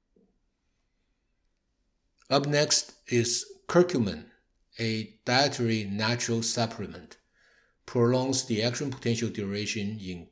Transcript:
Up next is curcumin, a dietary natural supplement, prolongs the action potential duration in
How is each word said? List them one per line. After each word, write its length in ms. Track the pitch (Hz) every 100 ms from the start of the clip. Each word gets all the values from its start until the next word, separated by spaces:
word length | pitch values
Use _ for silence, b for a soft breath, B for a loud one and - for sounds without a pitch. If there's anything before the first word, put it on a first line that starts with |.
| _ _ _ _ _ _ _ _ _ _ _ _ _ _ _ _ _ _ _ _ _ _ -
Up 160 | 139 147
next 480 | 147 151 - - - -
is 380 | 120 110 - - - -
curcumin, 580 | 175 180 131 98 78 - _ _ _ _ -
a 360 | 113 110 104 - -
dietary 580 | 127 139 127 117 110
natural 600 | 101 101 110 120 - 113
supplement, 720 | 113 123 113 - 87 - - - b b b b b b -
prolongs 600 | 123 120 127 131 131 -
the 160 | 107
action 300 | 120 120 143
potential 380 | 123 117 117 110
duration 720 | - 98 104 101 107 101 110
in 280 | 92 87 80